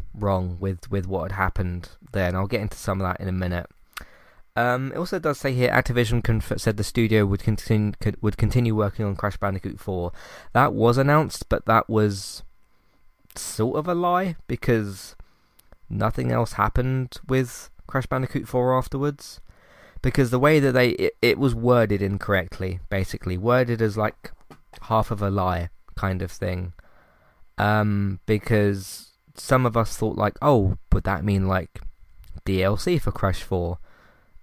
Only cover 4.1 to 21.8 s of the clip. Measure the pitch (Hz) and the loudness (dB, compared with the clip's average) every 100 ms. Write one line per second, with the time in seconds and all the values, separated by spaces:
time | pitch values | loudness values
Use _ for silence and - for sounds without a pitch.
4.1 | - - - - - 120 127 135 - 175 | -20 -20 -20 -8 -2 0 0 -2 -6 -4
5.1 | 190 156 143 139 123 123 123 - 123 110 | -2 -2 -2 -2 2 2 2 2 2 2
6.1 | 110 107 110 - 107 - 107 101 - 113 | 2 2 0 0 -2 0 -2 -2 0 4
7.1 | 107 101 98 - 107 - 110 104 104 - | 4 4 2 0 -2 2 2 2 -2 -4
8.1 | - 107 - 104 123 120 107 104 - 104 | -2 -2 0 2 2 2 2 0 -2 -4
9.1 | 98 104 - 101 98 98 - - 92 87 | -2 -4 -2 -4 -4 -8 -10 -6 -4 -6
10.1 | - - - - 123 139 110 117 120 135 | -8 -14 -18 -4 2 2 4 4 4 4
11.1 | 151 156 - - 107 - 110 - 110 104 | 4 2 -4 -2 -2 2 2 4 2 2
12.1 | 95 - - - - _ _ _ _ - | 0 -8 -14 -18 -20 _ _ _ _ -20
13.1 | _ _ - - - 113 - 180 175 175 | _ _ -14 -8 -2 -2 0 -2 0 0
14.1 | 175 190 165 - 123 - 117 101 95 - | 0 0 -6 -6 -4 2 2 0 -8 -16
15.1 | - - _ _ _ _ - - 107 107 | -20 -20 _ _ _ _ -20 -10 -2 -2
16.1 | - 123 117 113 - 104 - 127 131 127 | 0 0 0 0 0 2 2 0 -2 -4
17.1 | - - 131 127 - - - - 135 127 | -8 -2 0 0 -6 -20 -20 -8 -6 -2
18.1 | 131 127 139 110 127 123 127 127 139 143 | -2 -2 -4 -2 0 2 0 -2 -2 -2
19.1 | 143 - - - - - - - - 131 | -4 -10 -20 -20 -20 -20 -20 -20 -4 0
20.1 | 135 127 123 143 156 139 127 123 - 92 | 2 2 4 4 6 4 4 4 2 -2
21.1 | - 120 - 135 113 120 123 | 2 2 4 2 2 4 4